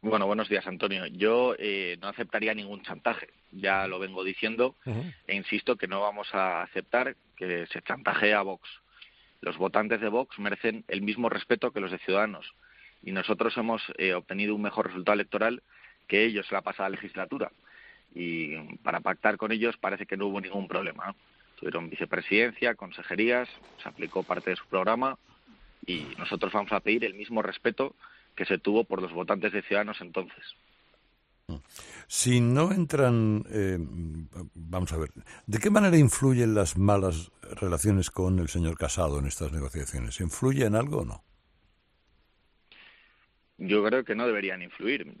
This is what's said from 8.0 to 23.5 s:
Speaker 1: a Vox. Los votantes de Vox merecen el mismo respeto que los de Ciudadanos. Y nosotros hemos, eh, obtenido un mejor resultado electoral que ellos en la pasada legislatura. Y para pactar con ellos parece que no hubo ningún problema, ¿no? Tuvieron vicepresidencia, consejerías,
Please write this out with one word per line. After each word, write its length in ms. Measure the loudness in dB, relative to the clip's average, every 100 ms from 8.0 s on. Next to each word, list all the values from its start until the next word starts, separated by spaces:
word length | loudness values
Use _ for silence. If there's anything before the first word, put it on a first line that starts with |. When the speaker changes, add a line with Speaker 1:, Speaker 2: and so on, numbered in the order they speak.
| -2 2 4
Speaker 1:
a 80 | 4
Vox. 260 | 2 -6 -14 -20 _ -20 -20 _ _ _
Los 160 | -8 -2
votantes 440 | 2 2 0 0
de 80 | 0
Vox 280 | -2 -2 -4
merecen 440 | -6 -2 -2 -4 -6
el 140 | -4
mismo 260 | -2 0 0
respeto 420 | -2 0 0 0
que 80 | -4
los 140 | -6
de 60 | -6
Ciudadanos. 580 | 0 2 2 -2 -16 _ _ -20 -20 _
Y 80 | -6
nosotros 440 | -4 -2 0 0 0
hemos, 260 | -2 -2 -4 -2
eh, 160 | 0
obtenido 420 | 0 -2 -4 -2 0
un 60 |
mejor 260 | -2 0 -2
resultado 260 | 0 0
electoral 480 | 2 0 0 0 -2 _ -20 -20 _ _
que 160 | 4
ellos 220 | 4 2 -2
en 60 | -4
la 60 |
pasada 260 | -2 -4 -4
legislatura. 640 | -4 -10 -8 -6 -4 -6 _ _ -20 -20 -20 _
Y 440 | -8 -4 -4 -4 -8 -12 -6
para 200 | -4 -2
pactar 380 | -2 0 0 0
con 160 | -2
ellos 240 | 0 -2 -2
parece 280 | -4 -4
que 120 | -6 -4
no 100 | -2
hubo 140 | -2
ningún 260 | -4 -6 -4
problema, 400 | -4 -4 -8 -10
¿no? 100 | -12 _ _ _
Tuvieron 340 | -10 -6 -6 -8
vicepresidencia, 840 | -8 -4 -4 0 2 2 2 -2
consejerías, 720 | -2 -8 -14 -8 0 2 2 -2